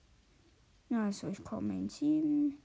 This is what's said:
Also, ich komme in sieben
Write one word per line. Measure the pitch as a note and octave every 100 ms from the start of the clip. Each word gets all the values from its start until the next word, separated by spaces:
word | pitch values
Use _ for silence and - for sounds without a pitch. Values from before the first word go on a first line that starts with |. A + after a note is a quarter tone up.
| _ - _ _ - _ _ _ -
Also, | A#3 G#3 G3+ -
ich | G3
komme | - G#3+ G#3
in | F#3+ G3+
sieben | - D4 D#4 D#4 D4 D4 C#4